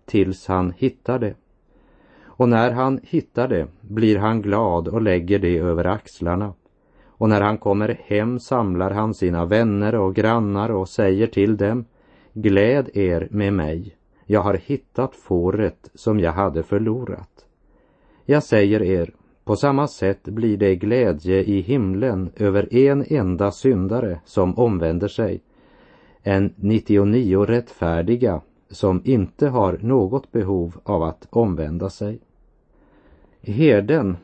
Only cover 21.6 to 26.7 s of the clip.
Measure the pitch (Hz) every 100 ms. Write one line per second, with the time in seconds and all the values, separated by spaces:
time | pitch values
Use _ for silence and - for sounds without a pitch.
21.6 | 87 135 98 95 127 95 90 - 101 98
22.6 | - 120 139 139 - 151 92 87 101 -
23.6 | 135 101 95 120 110 85 _ 101 92 110
24.6 | 120 92 82 87 101 - 104 92 _ _
25.6 | _ _ _ _ _ _ 101 98 101 -
26.6 | 101